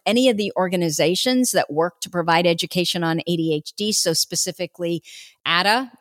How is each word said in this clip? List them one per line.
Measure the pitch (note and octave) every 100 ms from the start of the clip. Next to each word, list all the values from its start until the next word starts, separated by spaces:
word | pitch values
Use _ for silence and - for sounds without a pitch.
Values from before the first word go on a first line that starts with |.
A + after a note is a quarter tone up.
| -
any | A3+ C4
of | G#3+
the | G3+ -
organizations | F#3 F3+ E3+ D#3 D#3 F3+ B3+ B3+ B3
that | F#3 -
work | D3 F3 -
to | F#3+
provide | F3 E3 E3 F3
education | E3+ F3 F3+ F3 F3
on | E3 E3
A | - F3
D | D#3+ D3+
H | - -
D, | G#3
so | G#3 F3+
specifically | D#3+ - E3+ - E3+ F3+ - E3+ E3+ - - - _ -
ada | E3+ G3 A#3 C4 -